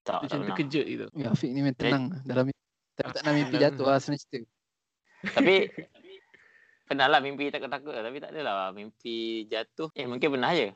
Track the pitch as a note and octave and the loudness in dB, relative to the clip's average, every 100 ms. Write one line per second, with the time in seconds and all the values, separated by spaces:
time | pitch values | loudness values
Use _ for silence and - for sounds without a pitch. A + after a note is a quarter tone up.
0 | - - C#3+ C#3+ G#3 F#3 C#3+ D3 - A#2+ | -4 -4 -4 -4 -4 -2 0 0 -2 -4
1 | G#2 D#3+ B2 A2 C#3+ C3+ C#3 C3 A#2 C#3 | -6 -6 -4 -2 -4 0 0 0 2 2
2 | B2+ F3+ C3 B2+ C3 - _ _ _ - | 0 -6 -2 0 0 -2 _ _ _ -8
3 | B2+ B2+ D3+ D3 C3+ B2+ C#3 C#3 C3+ C#3 | -6 -2 2 2 2 4 4 4 2 2
4 | C#3 C#3+ - C3 A2+ _ _ _ _ _ | 2 -6 -6 -10 -12 _ _ _ _ _
5 | _ _ G3 A#3 F3+ F#3+ - - - _ | _ _ -2 4 6 6 4 -4 -16 _
6 | F#4 F#4+ _ - _ _ _ _ _ C#3 | -20 -20 _ -20 _ _ _ _ _ 2
7 | C3+ D3+ C#3 C#3 C#3+ - C3 C3+ D3 B2+ | 6 6 2 -2 -4 -2 -6 -8 -8 -6
8 | A2 C#3 D3+ D#3 C3+ G2 F#2+ G2 G#2+ _ | -6 -8 -10 -6 -2 -2 -4 -6 -14 _
9 | A#2+ A2+ A2+ A2+ G#2+ A2 A#2 - D#3+ - | -8 -4 -4 -4 -4 -6 -6 -8 -8 -6
10 | B2 B2 D#3 C3+ B2 F#3+ G3 | -6 0 0 2 2 2 0